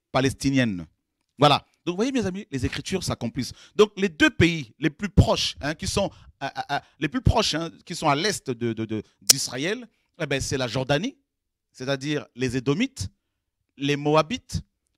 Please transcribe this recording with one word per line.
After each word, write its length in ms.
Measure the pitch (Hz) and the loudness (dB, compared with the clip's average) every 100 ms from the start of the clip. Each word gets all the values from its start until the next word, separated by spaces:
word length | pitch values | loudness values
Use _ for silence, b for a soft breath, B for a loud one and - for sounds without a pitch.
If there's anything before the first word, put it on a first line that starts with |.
| _ | _
palestinienne. 760 | 135 131 - 135 139 117 90 80 _ _ _ _ - | 0 0 0 0 2 0 -2 -10 _ _ _ _ 2
Voilà. 260 | 147 127 - _ 165 | 4 4 -2 _ -8
Donc, 80 | |
vous 40 | 180 | -2
voyez, 140 | 262 | 0
mes 140 | 262 190 | 0 -2
amis, 220 | 185 - | -6 -8
les 160 | 135 135 | -4 -4
Écritures 380 | - - 190 | -4 -6 -4
s'accomplissent. 500 | - 120 117 139 117 B B 139 | -4 -4 -4 -6 -8 B B 2
Donc, 160 | 208 - | 2 4
les 140 | 196 | -2
deux 220 | 151 311 | 4 2
pays 420 | - 170 165 113 - | 4 2 2 -8 -4
les 100 | 151 | -4
plus 200 | - 202 | -4 0
proches, 460 | - - 180 - - | 4 4 4 -2 -4
hein, 140 | 139 - | -6 -6
qui 100 | 185 | -4
sont 240 | 202 190 b b - | -2 -2 b b -10
à, 80 | 139 | -10
à, 300 | - - 139 | -8 -6 -6
à, 60 | b b | b b
les 100 | 151 | -4
plus 120 | 254 | 0
proches, 320 | - - - | 2 2 0
hein, 160 | 151 165 - - | -2 -6 -10 -14
qui 80 | |
sont 160 | 170 156 | -2 0
à 60 | 143 | 2
l'est 340 | 202 175 - | 0 -2 -6
de, 240 | 117 120 | -4 -4
de, 120 | 113 110 | -4 -4
de, 180 | 110 - b | -6 -8 b
d'Israël, 680 | - 135 - 127 160 240 233 _ _ - | 0 0 0 -4 -4 -4 -10 _ _ -8
eh 60 | 151 | -2
ben, 160 | 139 | -2
c'est 160 | 123 139 | -2 -2
la 100 | 123 | -2
Jordanie, 480 | 131 131 147 240 - _ _ _ _ _ | -2 0 0 0 -8 _ _ _ _ _
c'est-à-dire 540 | - 127 139 143 147 - 117 | -10 -4 -4 -2 -4 -4 -4
les 220 | 127 131 | -2 0
Édomites, 520 | 127 156 269 - - _ _ _ _ _ _ - | 0 0 0 -4 -10 _ _ _ _ _ _ -6
les 200 | 139 143 | -2 0
Moabites, 640 | 147 156 156 240 - - - _ _ | 4 4 2 -4 -8 -10 -10 _ _